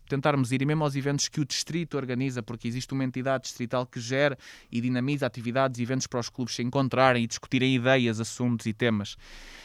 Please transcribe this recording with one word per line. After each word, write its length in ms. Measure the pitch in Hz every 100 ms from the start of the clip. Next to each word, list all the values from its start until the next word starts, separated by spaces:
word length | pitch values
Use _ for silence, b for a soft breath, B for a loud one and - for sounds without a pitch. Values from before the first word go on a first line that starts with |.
| -
tentarmos 460 | 135 151 143 120
ir, 80 | 131
e 60 | 139
mesmo 180 | 156
aos 100 | 147
eventos 320 | 139 139 143 -
que 140 | 156
o 40 | 135
distrito 500 | - - 160 160 143
organiza, 460 | 127 123 135 123
porque 260 | 110 117 117
existe 240 | 123 -
uma 100 | 135
entidade 420 | 131 127 131 131
distrital 420 | - - 117 127 127
que 120 | 127
gera 380 | 117 135 143 131 B B B
e 80 | 117
dinamiza 460 | 123 123 131 143
atividades 560 | 127 123 117 131 135 120
e 20 |
eventos 240 | 120 131 -
para 140 | 123
os 80 | -
clubes 260 | - 117
se 80 | -
encontrarem 640 | 120 139 131 127 131 120
e 20 | 117
discutirem 480 | - - 127 131
ideias, 460 | 131 127 135 117 110
assuntos 460 | 113 - 123 117 117
e 80 |
temas. 420 | 107 120 107 101 - B B B B